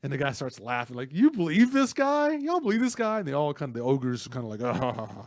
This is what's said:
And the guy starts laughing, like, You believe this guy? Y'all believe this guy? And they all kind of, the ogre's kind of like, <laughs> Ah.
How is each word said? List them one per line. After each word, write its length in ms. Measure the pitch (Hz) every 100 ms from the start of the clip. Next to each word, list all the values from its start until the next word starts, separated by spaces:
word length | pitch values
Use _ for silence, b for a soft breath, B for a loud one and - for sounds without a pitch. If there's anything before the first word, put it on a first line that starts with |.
And 100 | 139
the 40 | 135
guy 160 | 139
starts 260 | 120 135 -
laughing, 360 | 107 123 120 123
like, 160 | 131
You 180 | 151 277
believe 420 | 285 170 165 247
this 200 | 269 269
guy? 380 | - 277 294 294 302
Y'all 240 | 285 349
believe 200 | 277 220
this 140 | 247
guy? 240 | 233 226 220
And 100 | 175
they 40 |
all 180 | 139 147
kind 180 | 143 143
of, 40 |
the 80 | 117
ogre's 440 | 123 139 127 123 -
kind 160 | 123
of 60 | 117
like, 100 | 107
<laughs> 200 | 123 120
Ah. 440 | 127 120 110 98